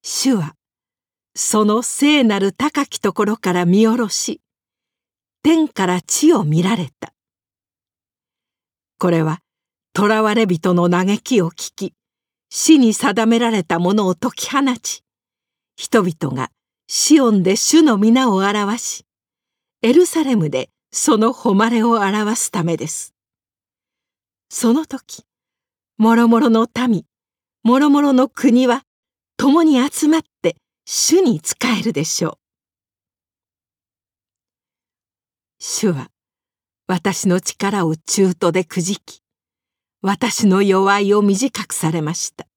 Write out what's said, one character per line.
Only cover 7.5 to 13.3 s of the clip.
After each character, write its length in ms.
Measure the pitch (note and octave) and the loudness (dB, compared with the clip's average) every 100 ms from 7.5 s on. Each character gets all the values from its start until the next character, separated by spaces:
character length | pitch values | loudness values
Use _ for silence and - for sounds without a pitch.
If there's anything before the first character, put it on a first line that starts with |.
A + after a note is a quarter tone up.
| _ _ _ _ _ _ _ _ _ _ _ _ _ _ _ | _ _ _ _ _ _ _ _ _ _ _ _ _ _ _
こ 120 | F3+ | -2
れ 120 | E3 | 0
は、 180 | D#3 D#3 _ _ _ _ _ - | -2 -4 _ _ _ _ _ -2
囚 60 | |
わ 320 | G#3 A3 A3 | 0 2 0
れ 120 | G#3+ A3 | 0 0
人 280 | F3 F#3 | 0 0
の 160 | F3+ F3 | 0 2
嘆 280 | F#3 F#3 G#3+ | 0 0 -2
き 220 | - A#3+ | -2 -2
を 100 | E3+ | -2
聞 240 | - - | -6 -16
き、 200 | - F#3+ _ _ _ _ _ _ | -12 -14 _ _ _ _ _ _
死 280 | - - D#4 | -6 4 6
に 140 | A#3+ | 4
定 340 | G#3 C#4 D4 | 2 -2 0
め 120 | A3+ | 0